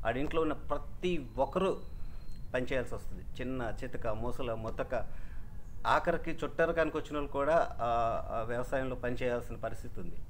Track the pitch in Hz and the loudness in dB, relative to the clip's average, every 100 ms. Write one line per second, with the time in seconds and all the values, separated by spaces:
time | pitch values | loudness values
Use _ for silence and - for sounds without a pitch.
0 | 110 123 151 165 160 143 - 147 - - | 0 0 2 2 2 0 0 -2 -2 -2
1 | 180 170 123 - 135 180 190 98 - - | 0 0 -2 0 0 2 2 0 -4 -4
2 | - - - - - 127 127 135 117 110 | -4 -2 -4 -4 -2 0 0 0 0 -2
3 | - 92 - - 127 131 117 - 127 120 | -2 -4 -4 -4 -2 -2 -2 -2 -2 0
4 | 113 107 120 - 123 113 113 - 135 120 | 2 2 2 0 0 0 -2 -2 0 0
5 | 104 - - - - - - - 113 143 | 0 0 -2 -2 -4 -4 -4 -2 4 4
6 | 170 165 165 147 147 - 165 165 156 151 | 4 0 0 -2 -2 2 2 4 2 0
7 | - 147 143 139 143 160 - - 117 117 | -2 -4 -2 0 4 4 4 0 2 4
8 | 117 98 - 113 113 120 123 135 131 123 | 2 0 0 -2 0 -2 0 0 0 -2
9 | 123 123 127 120 - 120 113 - 123 - | -2 0 0 0 -2 -4 -4 -2 -4 -2
10 | 175 165 | 0 0